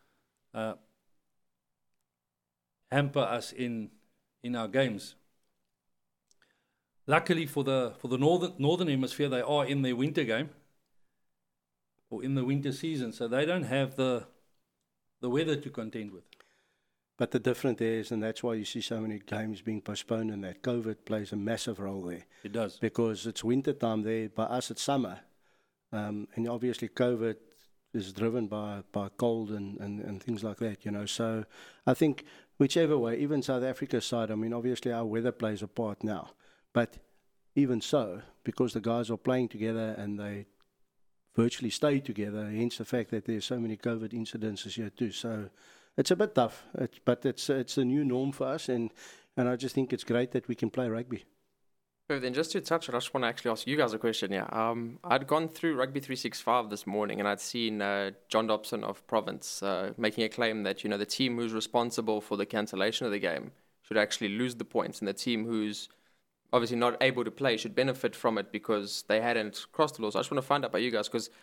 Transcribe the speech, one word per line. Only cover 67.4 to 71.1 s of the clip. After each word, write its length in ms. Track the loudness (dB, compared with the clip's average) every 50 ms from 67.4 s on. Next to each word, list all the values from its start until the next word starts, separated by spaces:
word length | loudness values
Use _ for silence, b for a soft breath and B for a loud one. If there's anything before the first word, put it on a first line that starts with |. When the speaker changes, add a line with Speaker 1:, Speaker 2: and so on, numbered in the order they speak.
| 2 2 2 2
Speaker 3:
should 180 | 0 0 2
benefit 400 | 2 2 2 2 0 0 -2 0
from 220 | 0 2 2 2 2
it 120 | 0 -2
because 520 | -4 -4 0 0 0 0 0 -2 -6 -6 0 2
they 140 | 2 2
hadn't 460 | 4 2 2 0 0 -2 -6 -10 -12 -4
crossed 260 | 0 2 2 2 2 0
the 40 |
law. 80 | -2 -2
So 80 | 0 0
I 40 |
just 100 | 0 0
wanna 100 | 0 -2
find 220 | 0 2 2 0 0
out 60 | 0
about 120 | 0 0
you 100 | 2 2
guys, 180 | 2 0 0
'cause 200 | 0